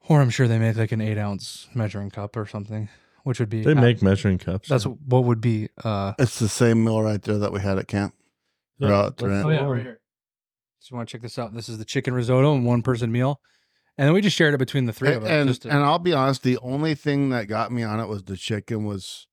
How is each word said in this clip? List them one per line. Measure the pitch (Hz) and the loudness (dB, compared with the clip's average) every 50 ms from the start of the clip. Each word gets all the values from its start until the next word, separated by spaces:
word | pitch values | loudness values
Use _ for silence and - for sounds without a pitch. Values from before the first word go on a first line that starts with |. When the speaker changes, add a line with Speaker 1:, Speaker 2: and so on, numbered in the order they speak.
| _ | _
Speaker 1:
Or | - 160 147 | 4 6 6
I'm | 139 120 | 6 4
sure | 113 - 127 | 4 2 2
they | 117 113 113 | 4 4 2
make, | 113 113 107 | 2 2 2
like, | 113 113 104 | 0 0 0
an | 117 110 | -2 -2
eight-ounce | 110 107 107 107 104 101 98 95 - - - - - _ - | -2 -2 -2 -2 -4 -4 -6 -8 -10 -14 -16 -18 -20 _ -4
measuring | 120 110 101 98 101 101 98 | -4 -4 -4 -4 -8 -10 -8
cup | - 107 101 101 - | -10 -10 -12 -8 -8
or | 117 104 | -8 -8
something, | 101 - 107 101 104 110 107 107 104 _ _ _ _ _ _ _ | -8 -10 -10 -10 -8 -8 -8 -8 -10 _ _ _ _ _ _ _
which | 139 117 - | -6 -2 -2
would | 120 104 | -2 -2
be | 113 110 107 | -2 0 2
Speaker 2:
They | 135 | 4
Speaker 1:
a- | 156 | 4
Speaker 2:
make | 139 120 120 117 - 101 | 6 6 6 4 4 4
measuring | 95 98 98 - 104 92 | 4 4 4 2 0 0
cups. | 90 - - 87 101 - - | 0 -2 -6 -6 -6 -2 0
Speaker 1:
That's | 139 123 101 | 0 0 0
what | 135 120 - - 131 123 127 123 | -2 -8 -8 -2 2 2 4 4
would | 120 120 113 | 4 0 2
be, | 110 120 110 107 107 - _ - - | 2 0 0 0 -4 -8 _ -8 -6
uh, | 113 104 98 98 98 107 - | -4 -2 -2 -4 -4 0 0
Speaker 3:
It's | 135 117 - | 0 0 0
the | - 117 | -2 -4
same | 101 - - 123 117 113 113 110 | -2 0 2 2 4 4 4 2
meal | 113 113 110 | 2 0 0
right | 110 107 107 98 | 0 0 -2 -2
there | - 110 104 104 | -2 -2 -2 -2
that | 104 98 | -2 -2
we | - 101 | -2 -2
had | 98 98 95 95 | -2 -2 -2 -2
at | - | -4
camp. | - - 101 101 98 _ _ _ _ _ _ _ _ _ _ _ _ _ | -2 -2 -2 -2 -4 _ _ _ _ _ _ _ _ _ _ _ _ _
Speaker 2:
Yeah, | _ 139 104 | _ 0 2
Speaker 3:
Or | 101 | 4
out | 98 101 101 - | 2 2 0 -2
Speaker 2:
that's | - | -4
Speaker 3:
to | 117 98 101 101 160 | -4 -2 -2 0 0
Speaker 1:
Oh, | 151 | 0
yeah, | 160 147 139 | 0 0 0
right | 143 127 120 | -2 -2 -4
here. | 113 - - _ _ _ _ _ _ _ _ _ _ _ _ _ _ _ _ _ | -6 -8 -16 _ _ _ _ _ _ _ _ _ _ _ _ _ _ _ _ _
So | _ - 127 | _ -14 -12
you | |
wanna | 120 117 | -12 -10
check | - - 117 | -10 -12 -14
this | 117 117 - - | -14 -12 -10 -10
out? | 120 107 107 | -10 -8 -10
This | 117 104 - | -12 -12 -10
is | 113 110 | -12 -12
the | 110 | -10
chicken | - - 139 - 135 123 | -4 -6 -4 -2 -2 -2
risotto | 127 120 117 127 127 135 151 151 | -2 0 2 4 4 4 4 4
and | 135 120 | 2 2
one | 120 120 120 113 | 2 2 2 2
person | 127 123 117 123 113 | 0 -2 0 -2 -2
meal. | 113 120 127 135 143 _ _ _ _ _ _ _ _ _ _ _ _ | 0 0 0 0 -2 _ _ _ _ _ _ _ _ _ _ _ _
And | - 139 | 0 2
then | 143 165 | 4 4
we | 202 | 4
just | 208 196 - | 4 2 4
shared | - 170 151 147 | 4 4 4 4
it | |
between | 131 135 - - 143 127 | 2 0 0 0 -2 -2
the | 117 107 | -2 -2
three | - 131 147 147 | 0 0 0 0
of | 117 107 | 0 0
us, | 110 | 0
Speaker 3:
And, | 156 151 143 131 | 0 2 2 2
Speaker 1:
just | 123 - - | 0 -2 -2
to | 113 | 0
Speaker 3:
and | 147 143 | 0 2
I'll | 143 143 160 | 4 2 2
be | 175 175 180 165 | 2 2 0 2
honest, | 135 131 135 135 - - | 2 2 2 0 0 0
the | 127 127 117 | 0 0 0
only | 123 127 131 143 151 160 151 | -2 -6 -4 -2 0 -2 -2
thing | - - 147 143 139 139 135 | -2 -2 0 0 2 2 0
that | 127 120 107 | 0 -2 -4
got | 101 107 110 113 - | -2 -2 -2 -2 -2
me | 123 120 | -2 -4
on | 117 110 107 110 | -2 -2 -2 -4
it | 113 | -4
was | - 110 101 92 | -4 -6 -8 -8
the | 98 98 | -10 -10
chicken | 90 - - 110 104 - - 120 107 107 | -10 -6 -4 -6 -6 -4 -6 -6 -4 -4
was | 104 104 95 - - - - - _ | -4 -6 -8 -10 -14 -16 -18 -20 _